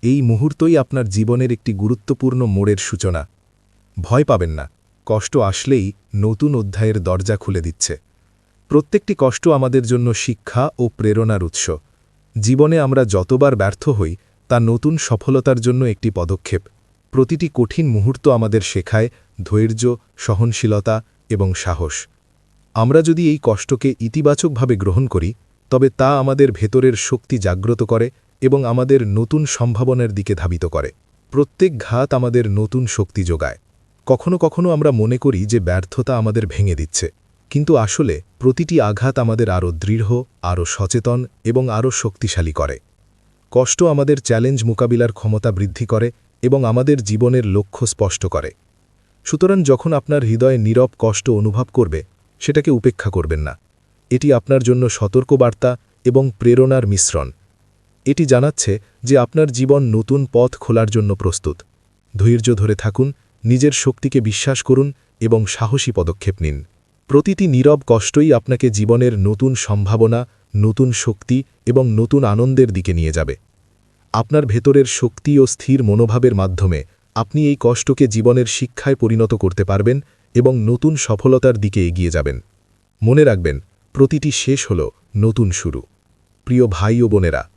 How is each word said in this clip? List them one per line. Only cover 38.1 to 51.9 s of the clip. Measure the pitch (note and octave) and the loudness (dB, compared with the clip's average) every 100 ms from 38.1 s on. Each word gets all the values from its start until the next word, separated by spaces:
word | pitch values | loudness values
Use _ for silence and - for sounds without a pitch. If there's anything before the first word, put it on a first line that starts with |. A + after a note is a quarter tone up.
| D2+ - _ | -4 -10 _
প্রতিটি | B2+ B2+ E3 E3 | -2 0 0 0
আঘাত | G#2+ G2+ B2+ C3 | 0 0 -2 -2
আমাদের | A#2 C3+ A2 | -2 0 0
আরও | F2+ F2 | 0 -2
দৃঢ়, | E2 E2 A2 G#2+ A#2+ B2 _ | -4 -4 -2 0 -2 -4 _
আরও | F2 F2 E2+ | -6 -4 -4
সচেতন | - G2 B2 A2+ A#2+ B2 _ - | -4 -4 -2 -2 -4 -6 _ -2
এবং | B2 C3 | -2 0
আরও | G#2+ C3 | -2 -2
শক্তিশালী | A#2+ A2+ F#2+ G2+ - D#2+ | -4 -8 -6 -6 -4 -4
করে। | D2+ D2 B1+ _ _ _ _ _ _ _ | -4 -6 -6 _ _ _ _ _ _ _
কষ্ট | B2 B2+ - | 0 0 2
আমাদের | F3 C#3+ C#3 C#3+ | 2 2 2 0
চ্যালেঞ্জ | - A2+ A#2+ C3+ A2+ | 0 0 0 0 -2
মোকাবিলার | A2 A#2+ A#2 A#2 | -2 0 2 0
ক্ষমতা | G#2 A2 G#2+ A#2 | -2 -4 -2 -2
বৃদ্ধি | F#2+ G2 - A#2 | -2 -4 -6 -4
করে | A2 A#2 - _ _ | -2 -2 -6 _ _
এবং | B2 C#3 C3 | 0 2 2
আমাদের | B2 C3 D3 | 0 2 0
জীবনের | G2+ G#2+ A#2+ B2+ A2 | 0 0 2 2 2
লক্ষ্য | F#2+ G2+ - A#2 | 0 -2 -4 -6
স্পষ্ট | - G2+ - F2+ | -2 -2 -2 -4
করে। | - - _ _ _ _ _ _ _ - | -4 -8 _ _ _ _ _ _ _ -8
সুতরাং | D3+ F#3 G3 | 0 2 2
যখন | D3 C3 E3 | 2 2 2
আপনার | D3+ - D3 | -2 0 -2
হৃদয়ে | A#2+ A2+ B2+ C3 | 0 2 2 2
নীরব | G#2+ A2+ B2+ _ | 2 2 2 _
কষ্ট | A2+ G#2 - | -2 -2 0
অনুভব | G#2+ G#2+ G#2 B2+ | 0 0 -2 -4
করবে, | - G#2 | 0 0